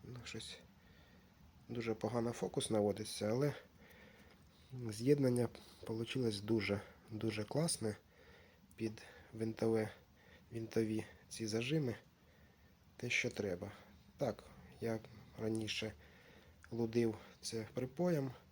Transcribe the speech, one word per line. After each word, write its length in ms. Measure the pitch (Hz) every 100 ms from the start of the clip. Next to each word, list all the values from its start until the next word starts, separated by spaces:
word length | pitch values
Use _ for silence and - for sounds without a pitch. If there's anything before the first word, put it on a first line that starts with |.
Ну, 160 | - 123
щось 340 | 117 110 - - - - - - - - - - - - -
дуже 240 | 117 113
погано 380 | 110 113 120 117
фокус 380 | 117 92 - -
наводиться, 600 | 110 104 101 107 - 104
але 240 | 117 143 127 - - - - - - - - - - - 131 120
з'єднання 600 | 104 120 143 135 123 117 - - - -
получилось 560 | 113 117 135 120 101
дуже, 400 | 104 113 98 101 - - -
дуже 320 | 107 110 107
класне 520 | 104 - 165 - 110 104 - - - - - - - -
під 260 | 113 110 - - -
винтове, 560 | 110 113 110 113 113 107 - - - - - -
винтові 540 | 113 113 - 110 110 107 - -
ці 180 | - 113
зажими. 480 | 110 120 156 135 107 - - - - - - - - - -
Те, 120 | 123
що 200 | - 123
треба. 420 | - 104 90 101 - - - - -
Так, 260 | 131 101 - - - -
я 180 | 117 110 - - - -
раніше 540 | 110 110 110 - 110 - - - - - - - -
лудив 440 | 113 117 117 117 101 - -
це 260 | - 113 107
припоєм 580 | - 127 - 175 160 135 127 -